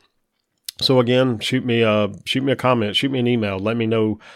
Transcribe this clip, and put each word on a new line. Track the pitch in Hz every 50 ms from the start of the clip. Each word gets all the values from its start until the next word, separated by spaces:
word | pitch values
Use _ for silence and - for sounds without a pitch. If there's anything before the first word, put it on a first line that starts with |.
| _ _ _ _ _ _ _ _ _ _ _ _ _ - - -
So | - - 135 127
again, | 120 117 123 127 131 131 117 107
shoot | - - 131 131 120
me | 123 117 117
a, | 113 110 107 107 104 98 - - -
shoot | - - 131
me | 131 139 127
a |
comment, | - - 127 127 117 107 104 98
shoot | - - 139
me | 135 127
an | 120
email. | 120 123 117 107 101 98 95
Let | 98 107 117
me | 117 113
know, | 110 113 113 110 107 104 - - - -